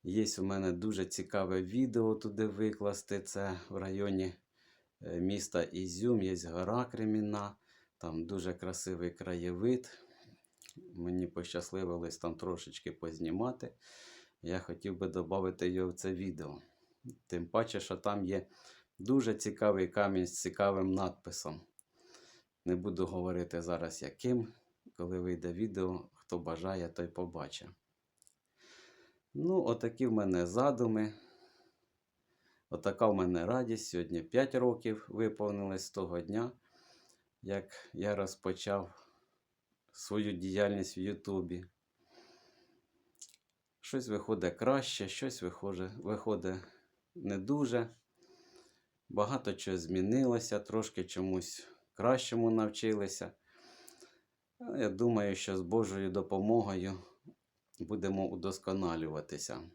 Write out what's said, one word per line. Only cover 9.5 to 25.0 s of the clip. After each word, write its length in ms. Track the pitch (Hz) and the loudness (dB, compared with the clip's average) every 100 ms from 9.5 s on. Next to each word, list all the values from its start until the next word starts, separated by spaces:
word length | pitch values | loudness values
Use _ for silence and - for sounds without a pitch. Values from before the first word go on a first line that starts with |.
| 90 113 127 127 - - - - - _ _ - - 90 | 0 2 2 -2 -20 -20 -20 -20 -20 _ _ -20 -20 -16
Мені 320 | 90 87 92 87 | -6 -2 0 -2
пощасливилось 920 | 87 87 87 87 95 90 85 85 - | -4 -4 -6 -4 -4 -2 -2 -4 -4
там 160 | 85 | -6
трошечки 580 | 82 92 87 - - - | -4 -4 -4 -6 -10 -10
познімати. 800 | - 82 80 80 90 123 127 - - - - - - - _ | -8 -8 -4 -2 0 -2 -2 -10 -12 -20 -20 -20 -20 -20 _
Я 160 | 82 90 | -4 -4
хотів 400 | - 85 101 90 | -4 -6 -6 -2
би 100 | 95 | -2
добавити 640 | 90 82 98 92 90 90 | -2 0 0 0 0 0
його 200 | 92 92 | 2 0
в 40 | |
це 200 | 87 95 | -2 -4
відео. 480 | 90 95 78 76 71 - _ _ _ 123 - _ | -2 -4 -6 -8 -10 -16 _ _ _ -16 -16 _
Тим 200 | 87 82 | -6 0
паче, 340 | 107 117 101 | 0 2 -4
що 160 | - 90 | -4 -2
там 280 | 101 104 | 0 0
є 220 | 92 98 95 - - - _ - | 0 -2 -4 -18 -20 -20 _ -8
дуже 360 | 98 135 113 | 4 4 4
цікавий 540 | 107 104 104 104 95 90 | 0 -2 2 4 4 2
камінь 380 | - 101 95 90 | 4 4 4 0
з 140 | - | -2
цікавим 540 | 92 - 101 98 95 | -6 2 2 4 2
надписом. 680 | 95 92 - - - 76 78 - - _ _ - - - - _ _ | 2 0 -4 -12 -8 -8 -10 -14 -20 _ _ -20 -20 -20 -20 _ _
Не 120 | 87 90 | 0 0
буду 300 | 85 85 87 | 0 0 0
говорити 560 | 92 90 90 87 85 | 0 0 0 -2 -2
зараз 400 | 85 82 82 - | -2 -2 -2 -6
яким. 460 | 69 - 127 123 110 - _ _ - | -10 -4 2 2 0 -10 _ _ -20
Коли 220 | - | -8